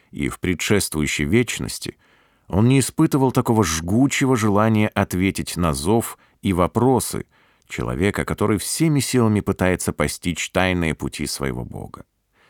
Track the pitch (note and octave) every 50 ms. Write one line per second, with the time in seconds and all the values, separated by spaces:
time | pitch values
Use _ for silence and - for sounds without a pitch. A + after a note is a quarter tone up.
0 | _ _ - - C#2+ A#1+ - - - F2+ F2+ - - - A2 G2 - - - D#2
1 | D2+ C#2+ - - D2 D2 F2+ A#2+ B2 - - - B1 G#1+ - - - - - _
2 | _ _ _ _ _ _ _ _ _ - D2 F#2+ A2 B2 C3+ C#3 A#2+ - - -
3 | D#3+ D#3 - C#3 C3+ B2+ - B2+ A#2+ - A#2 A2 G#2 E2 D#2+ D#2+ E2 F2 G2+ A#2
4 | C#3 C#3 - - C#3+ B2+ C3 A2+ G#2+ G#2+ G2 G#2 G#2+ A2 A2 G#2+ G#2+ G#2+ - G#2
5 | G2 - - F2+ F#2+ G2 E2 - D#2 - - E2 F2 E2 C#2+ C2+ C#2+ F2 A2 F2+
6 | - - - - _ _ _ _ - G2 F#2 E2+ F2+ E2+ - A2 A#2 C3 C3 A2
7 | - - - - - - _ _ _ _ _ _ _ _ - - B1 A#1 B1 C2
8 | F2+ G2+ - - D2 - D#2+ - G2+ G#2+ G#2+ F#2 - - - - D#3 E3 D3+ C#3
9 | - - - B2+ A#2 A2 G#2+ G2+ F#2 - F#2+ - F#2+ F#2 F2+ E2 - - F2 -
10 | D2+ C#2+ - - - F2+ F2 - - - - F#2 F#2 F#2 F2+ F2 E2 D#2+ D2 -
11 | - C2+ - - D2 C2+ - - C#2 C2+ B1 A#1+ A#1+ - - - - - - -
12 | - _ _ _ _ _ _ _ _ _